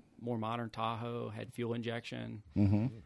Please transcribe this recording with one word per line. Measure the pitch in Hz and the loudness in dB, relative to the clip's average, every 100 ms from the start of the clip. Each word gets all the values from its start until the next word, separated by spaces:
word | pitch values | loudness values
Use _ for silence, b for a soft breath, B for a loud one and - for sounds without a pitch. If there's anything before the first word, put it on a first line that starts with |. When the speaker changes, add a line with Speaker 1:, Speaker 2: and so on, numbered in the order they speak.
| - - | -20 -8
Speaker 1:
more | 120 117 | -4 -2
modern | 110 120 117 | 0 -2 -2
Tahoe, | 113 113 113 117 120 117 | -2 0 0 -2 -4 -4
had | 107 110 | -6 -8
fuel | 120 117 | -4 -2
injection, | 117 117 117 - 123 113 113 - - | 0 -2 -4 -4 -6 -6 -10 -2 4
Speaker 2:
Mm-hmm. | 101 104 120 113 | 6 6 4 -2